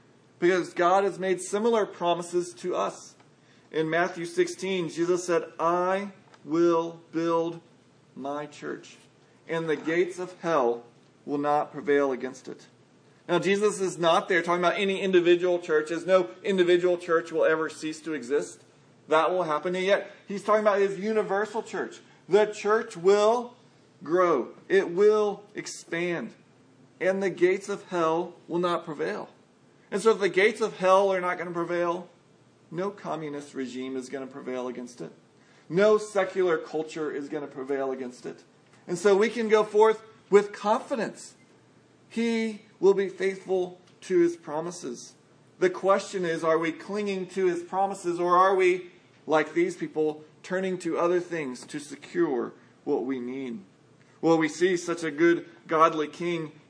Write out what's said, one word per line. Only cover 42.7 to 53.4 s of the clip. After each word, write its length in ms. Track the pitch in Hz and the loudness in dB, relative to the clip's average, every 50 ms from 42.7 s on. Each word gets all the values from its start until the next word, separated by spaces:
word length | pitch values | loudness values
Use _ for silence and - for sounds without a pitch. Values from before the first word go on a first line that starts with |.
| _ - | _ 2
will 140 | 170 196 196 | 4 4 4
be 140 | 190 196 | 4 2
faithful 720 | 180 185 - 185 196 190 - - - 190 185 180 175 - - _ _ _ - | -4 -4 -4 -4 -4 -4 -4 -6 -2 -2 -2 -2 -4 -8 -16 _ _ _ -14
to 180 | - - 185 175 | -6 0 2 4
his 160 | 170 170 170 | 4 4 0
promises. 800 | - - 160 147 156 165 175 170 - 147 135 117 - - - - _ _ _ _ _ _ _ _ - | -4 -10 -8 -6 -6 -6 -6 -8 -10 -10 -12 -12 -12 -14 -20 -20 _ _ _ _ _ _ _ _ 0
The 100 | 185 180 | 0 0
question 560 | 185 - 185 190 196 202 196 - 208 185 180 | 0 0 2 2 2 2 0 -4 -6 -4 -2
is, 180 | 165 165 160 165 | -2 -2 0 2
are 140 | 160 160 | 2 2
we 160 | 165 165 160 156 | 2 0 -2 -6
clinging 540 | - - - 196 214 208 202 190 190 180 | -6 -10 -8 -6 -4 -4 -4 -4 -4 -6
to 180 | 185 - 196 190 | -6 -2 0 0
his 180 | 180 175 175 - | 0 0 -2 -6
promises, 560 | - 185 185 196 196 196 - - 175 175 175 | -6 -2 0 0 0 -2 -4 -4 -4 -2 0
or 180 | 175 170 175 | 2 4 6
are 160 | 180 185 196 196 | 6 6 6 6
we, 380 | 185 185 180 185 180 - - - - _ _ _ _ - | 4 4 4 2 2 -2 -12 -20 -20 _ _ _ _ -4
like 280 | - 156 156 151 151 - | 2 2 2 2 2 0
these 240 | 170 175 185 - | 0 0 0 -2
people, 480 | - 170 147 - 156 156 151 151 151 - - _ _ - | -6 -8 -6 -2 -2 -2 -2 -2 -6 -12 -20 _ _ -10
turning 340 | - 185 190 190 190 185 175 | -6 -4 -2 -2 -2 -4 -4
to 180 | - 165 147 | -4 -4 -2
other 240 | 127 170 175 180 175 | 0 2 2 2 0
things 440 | 175 - 170 160 147 127 123 120 - | 0 -2 -6 -6 -6 -6 -8 -12 -14
to 120 | - - 147 | -12 -12 -12
secure 720 | 143 - 139 - - - - 175 170 156 131 117 113 113 - - _ _ _ _ - | -12 -12 -16 -18 -16 -8 -2 0 0 0 0 -2 -4 -6 -8 -16 _ _ _ _ -4
what 220 | 139 147 - 113 | -4 -2 -2 -2
we 140 | 131 135 123 | -4 -4 -6
need? 420 | 120 123 131 135 | -6 -8 -8 -8